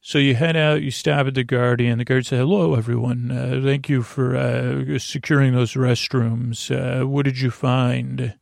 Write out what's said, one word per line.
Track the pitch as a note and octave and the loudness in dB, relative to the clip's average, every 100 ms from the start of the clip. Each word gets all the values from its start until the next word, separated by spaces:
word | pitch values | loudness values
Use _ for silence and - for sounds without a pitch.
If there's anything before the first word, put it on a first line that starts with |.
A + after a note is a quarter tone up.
So | - D3 | -2 2
you | C#3 A#2+ | 2 2
head | E3 D#3+ | 2 2
out, | D3+ D3+ | 2 2
you | - | -2
stop | B2 - D3 C3+ | -4 0 0 0
at | |
the | C3 | 0
Guardian. | B2 B2 B2 B2 A#2+ A#2 | 0 0 2 2 2 0
The | |
guard | A#2+ C3 B2 | 0 0 2
said, | B2+ | 0
"Hello, | C3 G3+ E3 C3 | 2 2 2 2
everyone. | A2+ A#2+ A#2+ B2 A#2+ | 0 -2 -2 -2 -4
Uh, | B2+ B2+ C3 | -4 -2 -2
thank | C3+ C#3 C3+ | 0 -2 0
you | C3+ | -2
for, | A#2 - B2+ B2+ | -2 -2 -2 0
uh, | B2+ A#2+ B2 C3+ C3 C#3+ | 0 -2 -2 -2 -2 -4
securing | - D3 - D3+ C3+ | -4 -8 0 4 4
those | B2 A#2+ | 4 0
restrooms. | C3 B2+ A#2+ - C3 A#2 A#2 B2 A2+ - | 0 2 2 0 0 0 0 -4 -6 -4
Uh, | C3 B2+ C3 C3 | -4 -2 -2 0
what | C#3 | 0
did | C#3 B2+ | 0 0
you | C3 | -2
find?" | - C3 B2+ B2 B2 B2+ C3 B2+ - | 0 0 2 2 0 -4 -4 -6 -8